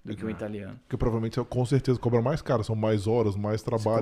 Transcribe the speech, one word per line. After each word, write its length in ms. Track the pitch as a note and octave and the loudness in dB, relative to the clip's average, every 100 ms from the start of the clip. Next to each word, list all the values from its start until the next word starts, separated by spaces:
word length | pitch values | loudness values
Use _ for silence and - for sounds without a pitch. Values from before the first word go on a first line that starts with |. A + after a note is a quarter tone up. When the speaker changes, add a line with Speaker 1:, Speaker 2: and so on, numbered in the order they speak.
Speaker 1:
do 120 | G2 G#2+ | -12 -8
que 100 | A2 | -6
um 40 | |
Speaker 2:
É. 20 | |
Speaker 1:
italiano. 480 | G#2+ G#2+ G#2 G2 A#2 | -6 -8 -8 -10 -14
Speaker 2:
Porque 140 | - B2 | -8 -2
provavelmente, 420 | B2 A2+ A2+ B2+ | 0 0 -2 -4
com 220 | A#2 B2 A#2+ | -2 -2 2
certeza, 340 | C3+ C3 A#2+ | 2 2 0
cobra 220 | A#2+ A#2 | 2 2
mais 200 | A#2+ D#3 | 2 -2
caro. 220 | - A#2+ | 0 0
São 120 | G#2+ A2 | 0 0
mais 300 | A2 G#2+ G#2 | 2 2 2
horas, 280 | A#2+ G#2+ F#2+ | 2 2 0
mais 260 | G#2 A2 | -2 -2
trabalho, 220 | - A2+ G#2+ A2+ | -2 0 2 2